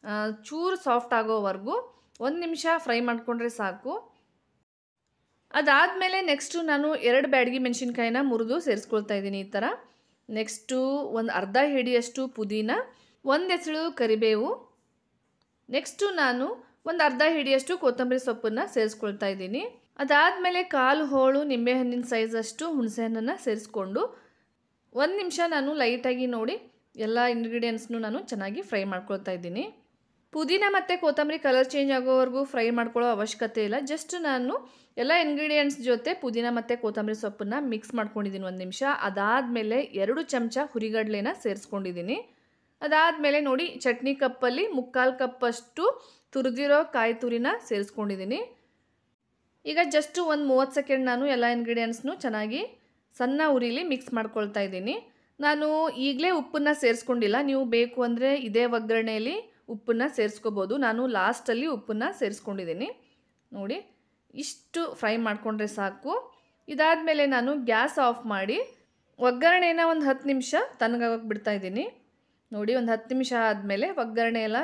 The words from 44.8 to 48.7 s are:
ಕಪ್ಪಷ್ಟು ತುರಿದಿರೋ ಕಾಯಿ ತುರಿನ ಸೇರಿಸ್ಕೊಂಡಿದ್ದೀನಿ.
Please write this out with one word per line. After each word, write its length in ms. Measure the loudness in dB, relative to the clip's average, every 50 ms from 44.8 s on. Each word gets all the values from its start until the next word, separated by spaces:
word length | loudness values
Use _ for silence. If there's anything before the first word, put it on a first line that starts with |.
| -4 -2 0 2 2 2 2 0
ಕಪ್ಪಷ್ಟು 920 | -2 -4 -2 -2 -2 -2 -2 -2 -8 -14 _ 0 0 0 0 0 -6 -20 -20 _ _ _ -2
ತುರಿದಿರೋ 600 | -2 0 0 0 0 2 4 4 4 4 2 0
ಕಾಯಿ 220 | 2 2 2 0
ತುರಿನ 320 | 0 -2 -2 -2 0 0 0 -2 -2 -4 -4
ಸೇರಿಸ್ಕೊಂಡಿದ್ದೀನಿ. 920 | -4 -4 -4 -4 -6 -6 -4 -4 -4 -4 -4 -4 -4 -4 -6 -8 -12 _ _ _